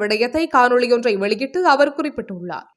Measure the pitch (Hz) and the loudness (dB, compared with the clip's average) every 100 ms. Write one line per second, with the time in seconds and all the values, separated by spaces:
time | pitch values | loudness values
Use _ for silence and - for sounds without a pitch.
0 | 208 214 240 311 330 262 247 247 247 240 | -2 -2 -2 -2 0 4 4 4 2 0
1 | 240 196 202 214 269 359 359 277 285 294 | 0 -2 -2 -4 -4 0 2 4 2 0
2 | 294 233 - 180 175 151 - | -6 -8 -12 -12 -12 -12 -16